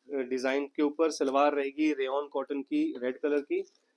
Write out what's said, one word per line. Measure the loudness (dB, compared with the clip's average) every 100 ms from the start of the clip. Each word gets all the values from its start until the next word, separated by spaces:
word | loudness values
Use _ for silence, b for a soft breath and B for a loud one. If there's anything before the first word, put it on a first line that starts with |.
| -8
design | -4 -2 -2 0 -2 -2
के | 0
ऊपर। | 0 2 0
सलवार | 0 2 4 4
रहेगी | 2 -2 0 0
rayon | 0 0 -2 -2
cotton | -4 -4 -6
की, | -2 -2 -2 -2
red | -6 -2
color | 0 0
की, | 0 -4 -6 _ _